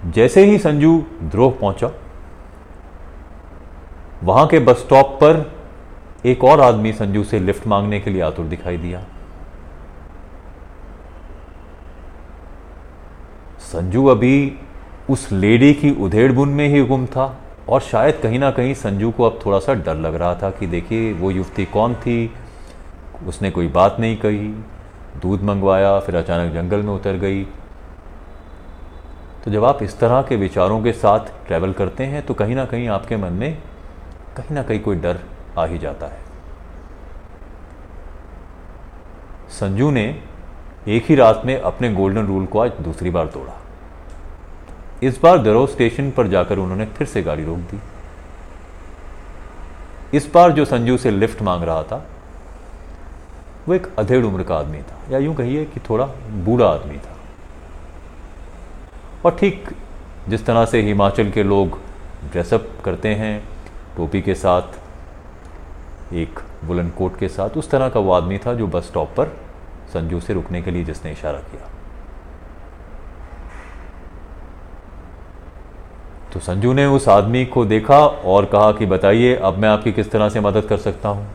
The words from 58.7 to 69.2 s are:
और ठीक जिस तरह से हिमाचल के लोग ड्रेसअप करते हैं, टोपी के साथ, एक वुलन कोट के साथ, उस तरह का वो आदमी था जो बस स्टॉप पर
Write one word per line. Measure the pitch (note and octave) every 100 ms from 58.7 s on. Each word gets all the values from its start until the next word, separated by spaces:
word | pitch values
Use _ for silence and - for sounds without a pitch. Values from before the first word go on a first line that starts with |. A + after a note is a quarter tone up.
| - - - - - F3
और | E3+
ठीक | G3+ F#3+ - - - - - - -
जिस | F2+ -
तरह | A2+ A2+
से | A#2+
हिमाचल | G#2 G2+ G2 G2 G#2
के | G#2+
लोग | G2 G2 F#2 - - - - - -
ड्रेसअप | F2 F2 A2 - - G2
करते | F2 A2
हैं, | G#2+ G#2+ G#2 - - - - - -
टोपी | D#2+ G2
के | G2 F2+
साथ, | F#2 F2+ - - - - - - - - - - - - - - -
एक | F2 D#2+ - - -
वुलन | D#2 F2 E2+
कोट | - F#2 -
के | F#2+
साथ, | - G2
उस | D#3+ -
तरह | C3+ C3
का | A#2+
वो | F#2+
आदमी | F2+ F2 G2
था | A#2+
जो | A#2+ G2+
बस | E2+
स्टॉप | - - D2+
पर | -